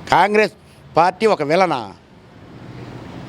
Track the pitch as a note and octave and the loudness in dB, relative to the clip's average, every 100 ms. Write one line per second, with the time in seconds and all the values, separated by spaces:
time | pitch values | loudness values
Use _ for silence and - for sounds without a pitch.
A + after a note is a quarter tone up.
0 | - C#3+ G3 G#3 G#3+ - - - - - | 0 4 4 2 0 -2 -20 -20 -4 2
1 | F3 F#3 A3 E3+ C#3+ E3+ F#3 C#3 G#2 F2 | 2 2 0 2 0 2 2 -2 -6 -14
2 | _ - - - - - - - - - | _ -20 -20 -20 -20 -20 -18 -18 -16 -16
3 | - - | -16 -16